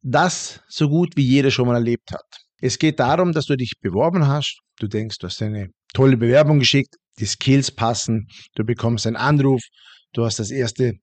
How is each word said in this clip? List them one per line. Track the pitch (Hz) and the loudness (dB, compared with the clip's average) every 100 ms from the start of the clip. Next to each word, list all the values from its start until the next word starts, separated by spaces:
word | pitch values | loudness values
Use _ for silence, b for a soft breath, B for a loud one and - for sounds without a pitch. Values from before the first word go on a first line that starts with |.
das | 131 147 175 - - - _ | 0 0 0 -2 -12 -16 _
so | - 151 | -2 0
gut | 156 175 - | 2 0 0
wie | 131 | 4
jeder | 139 135 | 4 4
schon | 127 123 | 2 0
mal | 120 | 2
erlebt | 117 120 - | 0 -2 -6
hat. | - - - _ _ | -16 -16 -20 _ _
Es | 135 - | -6 0
geht | 156 151 | -2 2
darum, | 127 165 180 | 0 2 0
dass | 156 | 0
du | 143 139 | -2 -4
dich | 123 - | -4 -6
beworben | 101 90 156 180 143 | -4 0 0 2 2
hast, | 143 98 - _ _ | 0 -4 -10 _ _
du | 107 | -6
denkst, | 107 110 - | -6 -8 -10
du | 90 | -12
hast | - | -6
eine | 107 107 95 _ _ | -6 -6 -10 _ _
tolle | - 135 127 | 2 4 4
Bewerbung | 117 131 151 151 | 4 4 4 4
geschickt, | 123 139 135 _ _ _ | 2 0 -2 _ _ _
die | 107 | -8
Skills | - - 139 131 | -4 2 2 2
passen, | - 117 113 - 110 104 B B - | -4 -4 -2 -4 -4 -6 B B -8
du | |
bekommst | 110 117 117 117 110 | -4 -2 -2 -2 -4
einen | 113 | -2
Anruf, | 131 147 139 131 - b b b b | 0 2 2 0 -4 b b b b
du | - | -4
hast | 117 110 | -4 -4
das | 104 | -6
erste | 135 120 - 123 101 | -4 -6 -2 -4 -4